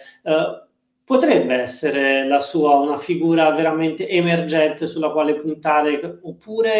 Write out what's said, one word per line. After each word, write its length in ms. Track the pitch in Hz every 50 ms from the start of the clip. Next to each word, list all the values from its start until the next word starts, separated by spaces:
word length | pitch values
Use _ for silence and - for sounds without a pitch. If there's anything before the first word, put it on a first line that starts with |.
| - - - _
eh, 400 | _ 165 156 160 156 - - - - _ _ _ _ _ _ _ _
potrebbe 500 | - 262 262 330 294 226 175 131 127 127
essere 720 | 123 123 - - - 156 147 139 139 139 135 135 135 135 135
la 120 | 143 143
sua 360 | - - - 160 151 147 143
una 200 | 139 143 151 143
figura 540 | - - 185 170 151 165 165 165 165 156 156
veramente 580 | 151 160 160 160 156 160 165 160 156 - 185 -
emergente 800 | 190 175 175 170 170 170 165 151 165 156 151 151 151 - 160
sulla 240 | - - 160 151 147
quale 240 | 151 156 147 151 147
puntare, 840 | 147 151 156 147 147 - 156 151 151 147 151 143 143 165 170 175 -
oppure 560 | 185 - - - _ 214 220 226 226 220 214